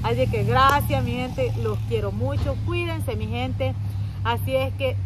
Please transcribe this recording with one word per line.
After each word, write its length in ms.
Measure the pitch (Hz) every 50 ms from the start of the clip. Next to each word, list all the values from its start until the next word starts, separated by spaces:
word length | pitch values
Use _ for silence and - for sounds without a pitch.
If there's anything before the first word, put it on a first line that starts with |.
| -
Así 240 | 220 240 247 262 254
que 160 | 247 220 202
gracias, 600 | - 240 254 262 269 285 285 285 - 285 269 254
mi 100 | 247 240
gente, 380 | 247 254 254 - - 262 233 - -
los 160 | - 220 208 - - -
quiero 220 | 233 220 220 202
mucho, 440 | 190 208 240 262 277 294 - 302 320 - -
cuídense, 500 | 302 339 349 349 339 330 320 - - 233
mi 120 | 214 220 214
gente. 460 | 233 240 254 262 247 - 262 262 262 - - - - - - - - - -
Así 320 | 226 240 233 - 247 262
es 180 | 262 262 269 -
que 200 | - 269 254 240 - -